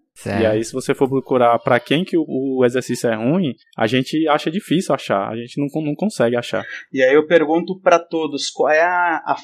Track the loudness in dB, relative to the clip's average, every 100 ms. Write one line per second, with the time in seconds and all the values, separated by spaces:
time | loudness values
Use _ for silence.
0 | _ -12 -6 0 0 0 -4 -4 -4 0
1 | 0 0 0 2 4 4 2 0 2 -2
2 | 0 -2 -2 -4 -2 2 2 2 -2 -2
3 | -2 -2 0 0 -2 -4 _ -4 0 0
4 | 0 0 0 0 -2 -6 -2 -2 0 -4
5 | -2 -2 -2 -6 -8 -6 -4 -4 -6 -4
6 | -4 0 0 0 -2 -6 -6 -14 -8 0
7 | 4 4 6 4 4 0 -2 -2 2 2
8 | 2 -6 -4 -6 -6 -2 0 2 2 0
9 | -2 -2 -4 -6